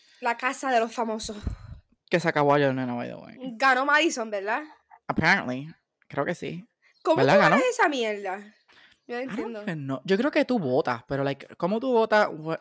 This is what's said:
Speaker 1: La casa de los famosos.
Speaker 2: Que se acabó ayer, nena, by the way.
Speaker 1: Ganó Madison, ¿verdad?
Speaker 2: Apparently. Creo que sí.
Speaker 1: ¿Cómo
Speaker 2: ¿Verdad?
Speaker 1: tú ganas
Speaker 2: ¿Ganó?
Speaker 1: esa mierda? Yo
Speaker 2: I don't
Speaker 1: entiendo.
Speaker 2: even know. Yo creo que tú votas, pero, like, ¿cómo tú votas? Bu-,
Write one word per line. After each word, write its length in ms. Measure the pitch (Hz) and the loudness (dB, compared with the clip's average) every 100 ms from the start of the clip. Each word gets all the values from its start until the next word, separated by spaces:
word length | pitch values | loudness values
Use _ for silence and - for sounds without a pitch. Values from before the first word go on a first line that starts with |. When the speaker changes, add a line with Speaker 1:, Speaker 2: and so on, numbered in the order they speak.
| _ _ | _ _
Speaker 1:
La 160 | 247 233 | -4 -2
casa 340 | 254 269 269 | -4 -4 0
de 80 | 240 | 0
los 140 | 226 | 0
famosos. 440 | 247 226 220 226 208 - - - - _ _ _ | -2 -4 -4 -6 -8 -8 -8 -12 -20 _ _ _
Speaker 2:
Que 100 | 175 | 0
se 80 | 165 | 2
acabó 260 | 151 143 | 2 4
ayer, 200 | 143 139 | 6 4
nena, 220 | 131 127 120 | 0 -4 -6
by 120 | 123 | -8
the 60 | 117 | -10
way. 220 | - 262 262 226 | -16 -12 -12 0
Speaker 1:
Ganó 280 | 269 254 285 | 2 4 4
Madison, 440 | 294 320 254 226 | 2 2 -2 -6
¿verdad? 340 | 208 196 247 302 - _ - - | -6 -4 -4 -6 -18 _ -14 -6
Speaker 2:
Apparently. 600 | - 160 190 120 127 151 - _ _ _ | 0 2 2 0 -8 -10 -18 _ _ _
Creo 180 | 139 151 | -4 -4
que 100 | 175 | -4
sí. 300 | 156 165 208 _ _ _ | -8 -10 -14 _ _ _
Speaker 1:
¿Cómo 140 | 370 320 | 0 4
Speaker 2:
¿Verdad? 180 | 135 - | 6 6
Speaker 1:
tú 40 | |
ganas 200 | - 196 | 6 4
Speaker 2:
¿Ganó? 100 | 508 | 2
Speaker 1:
esa 160 | 466 370 | 2 0
mierda? 640 | 269 226 202 196 196 208 _ _ _ _ _ - | 2 -4 -4 -8 -10 -12 _ _ _ _ _ -12
Yo 80 | 240 | -10
Speaker 2:
I 60 | 262 | -8
don't 40 | |
Speaker 1:
entiendo. 300 | 214 - 220 | -8 -8 -8
Speaker 2:
even 220 | 208 160 135 | -8 -6 -6
know. 160 | 135 | -6
Yo 140 | 165 196 | 0 0
creo 140 | 285 | 2
que 140 | 311 - | 0 0
tú 120 | 247 | 0
votas, 440 | 139 131 131 120 - | 2 0 0 -4 -4
pero, 160 | 139 | -2
like, 240 | 139 139 - - | -2 -4 -12 -6
¿cómo 220 | 175 220 | -4 -2
tú 120 | 262 | 0
votas? 360 | 233 220 214 208 | 2 4 4 2
Bu-, 300 | 151 156 160 | -2 -8 -8